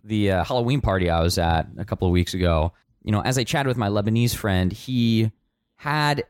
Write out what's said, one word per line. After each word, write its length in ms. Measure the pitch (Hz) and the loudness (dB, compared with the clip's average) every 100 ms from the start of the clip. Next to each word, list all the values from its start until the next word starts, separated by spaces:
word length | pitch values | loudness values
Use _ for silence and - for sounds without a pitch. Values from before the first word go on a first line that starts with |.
the, 260 | 107 107 101 | -2 0 2
uh, 140 | 92 | 2
Halloween 360 | 82 127 117 139 | 0 0 0 0
party 300 | 113 95 87 | 0 0 2
I 100 | 82 | 2
was 160 | 82 90 | 2 0
at 280 | 82 82 - - | 0 0 -2 -8
a 80 | |
couple 220 | 95 101 92 | -8 -2 0
of 60 | |
weeks 200 | 87 87 | 2 0
ago, 400 | 92 87 80 82 - _ _ | 0 0 2 0 -4 _ _
you 80 | - | -4
know, 100 | 107 | -2
as 160 | - 131 | 0 -2
I 60 | |
chatted 240 | 117 156 135 | -2 -2 -2
with 100 | 120 | -2
my 120 | 104 | 0
Lebanese 460 | 104 101 113 120 | 0 0 0 0
friend, 380 | - 107 92 90 | 0 0 2 2
he 600 | 101 - 127 117 113 110 - _ _ _ | -2 -6 0 2 2 0 -4 _ _ _
had 500 | _ 151 151 147 139 - | _ -6 -2 0 -2 -6